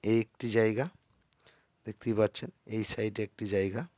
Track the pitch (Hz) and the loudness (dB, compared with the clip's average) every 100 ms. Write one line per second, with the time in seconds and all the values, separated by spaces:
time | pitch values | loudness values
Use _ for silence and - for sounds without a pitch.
0 | 104 113 110 _ 120 110 110 110 156 _ | 2 2 2 _ -2 2 2 2 -4 _
1 | _ _ _ _ - _ _ _ - 104 | _ _ _ _ -20 _ _ _ -16 -8
2 | - 107 104 - - _ - 110 104 - | -4 2 2 2 -10 _ -8 -4 -2 -2
3 | 110 101 104 - 107 98 98 104 175 | -2 -4 -8 -6 -2 2 2 -2 -8